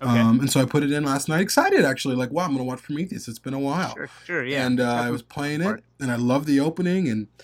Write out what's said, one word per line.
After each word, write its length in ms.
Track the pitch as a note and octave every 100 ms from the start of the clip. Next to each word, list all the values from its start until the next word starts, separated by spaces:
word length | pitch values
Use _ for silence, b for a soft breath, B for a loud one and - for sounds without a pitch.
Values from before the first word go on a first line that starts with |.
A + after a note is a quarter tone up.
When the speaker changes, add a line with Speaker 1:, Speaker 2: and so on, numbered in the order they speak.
Speaker 1:
Okay. 180 | B2+ A#2
Speaker 2:
Um, 220 | A2+ A#2+
and 100 | C3+
so 100 | C#3+
I 40 |
put 180 | B2 D3
it 100 | C#3+
in 120 | D3
last 240 | D3 - -
night, 120 | D#3+
excited, 440 | F#3+ - F#4+ F#4+
actually, 320 | D3 C3 C#3 B2+
like, 140 | B2
"Wow, 140 | D#3
I'm 80 | F3+
gonna 120 | C3+
watch 180 | B2+ B2+
Prometheus. 460 | - D3 F#3 D3+ -
It's 100 | A2+
been 160 | C3
a 40 | C3+
while." 360 | C#3 E3 C#3+
Speaker 1:
Sure, 140 | - C#3+ -
sure, 200 | - E3+
yeah. 220 | B2+ C#3 B2+
Speaker 2:
And, 140 | B2
uh, 40 |
I 20 | B2
Speaker 1:
Definitely 240 | A#2+ A#2+
Speaker 2:
was 100 | A#2+
playing 380 | - D3 C#3+ D3+
Speaker 1:
part. 160 | F#3+ A3+
Speaker 2:
it, 40 | _ -
and 100 | C3
I 60 | A#2+
love 300 | A#2+ C#3 D3+
the 140 | C#3
opening, 480 | D#3 E3 F3+ F#3 D3+
and, 200 | A2 G#2+ _